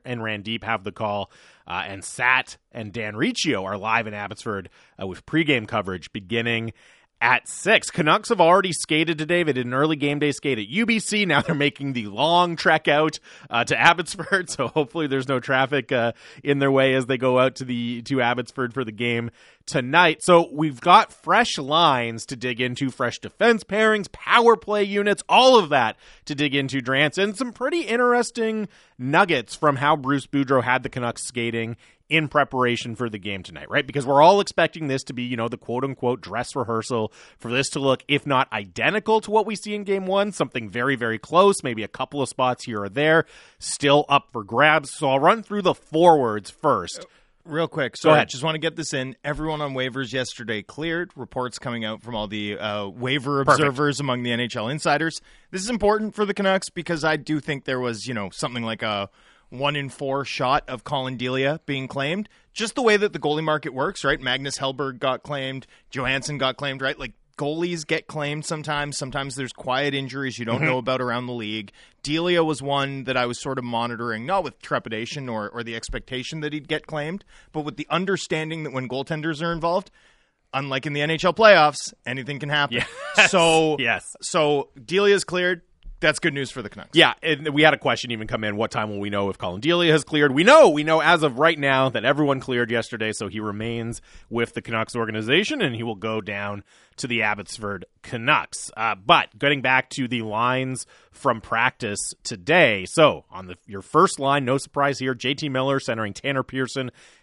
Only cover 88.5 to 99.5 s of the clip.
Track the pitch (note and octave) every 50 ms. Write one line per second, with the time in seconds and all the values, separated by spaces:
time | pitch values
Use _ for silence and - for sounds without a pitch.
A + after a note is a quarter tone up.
88.5 | G2+ G#2 A2+ - - A#2 G#2+ G#2+ G#2 G2+ G2+ G#2 G2+ G2+ G2+ F#2+ F#2 - A2 F#2
89.5 | F2+ G2 B2 D#3+ E3+ F3 F3 D#3+ D#3 D3+ - - D#3 D3 D3 C#3 B2+ D3 F3+ A#3+
90.5 | D4+ D#4+ C4+ F#3 D3 D3 D3+ D#3+ D#3+ D#3+ D3 D#3+ F3 D#3+ D#3 C#3+ A2+ B2+ D3+ E3
91.5 | E3 D3 C#3 C#3 C3+ C3 C3 C3 B2+ A2 G#2 C3+ C#3 D3 D3+ C#3 C3+ C3 - C3+
92.5 | B2+ A#2+ A#2+ A2 A#2+ A#2 G#2+ - A#2+ G#2+ A2 A2 G#2 - A2 F#2+ G2 G#2+ G#2+ G#2
93.5 | G2+ G#2 A2+ A#2 A#2 A#2 A2+ A#2 A2 - - - - - - - A2 A#2 A#2 -
94.5 | - A#2 - - A#2 A2 A2 - - A#2+ A2+ A2 A2 A2 G#2+ A#2 C#3+ F#3 G#3+ -
95.5 | D#4 C4+ F#3+ C3 A#2 A2+ A#2 A#2 G#2+ F#2 A2 A2 A2 A2 F#2+ G#2+ G2+ G2+ G2+ G2+
96.5 | G2+ G2+ - _ _ _ _ _ _ - - A#2+ A#2+ A2+ G#2+ G#2 G#2+ G#2 F2+ -
97.5 | - A2+ G#2+ G2+ G2+ F2+ - - _ _ - - C3 A2+ A2+ C#3+ D3+ G#2+ D2+ -
98.5 | - - - - - - A2+ A2 G#2 F#2+ G2+ C#3+ E3+ C#3+ - - - - C#3+ C#3+